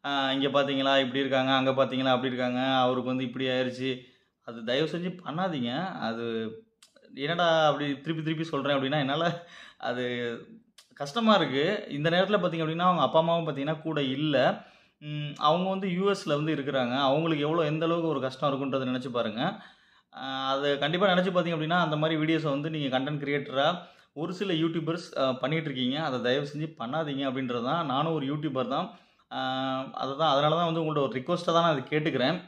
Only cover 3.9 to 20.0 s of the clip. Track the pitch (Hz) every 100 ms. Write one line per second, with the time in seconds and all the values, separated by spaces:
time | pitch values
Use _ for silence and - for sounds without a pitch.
3.9 | 127 - _ _ _ - 117 113 131 156
4.9 | 170 180 180 143 156 190 151 120 135 185
5.9 | - 113 117 117 113 110 110 _ _ -
6.9 | _ - 135 143 170 170 160 151 139 147
7.9 | 135 156 160 156 160 160 143 135 143 135
8.9 | 151 135 147 170 170 - - - _ 123
9.9 | 123 123 120 120 117 - - _ - _
10.9 | - 143 - 220 202 147 131 165 208 -
11.9 | 143 160 175 190 208 175 165 156 165 180
12.9 | 175 127 160 170 170 160 139 143 156 160
13.9 | 151 135 135 151 135 147 214 - - _
14.9 | _ 147 151 147 - 151 175 185 190 190
15.9 | 175 196 196 - 147 151 147 139 135 120
16.9 | 127 143 147 165 156 147 170 151 156 165
17.9 | 170 160 135 131 131 147 135 135 135 127
18.9 | 127 131 120 113 107 165 214 - _ _
19.9 | _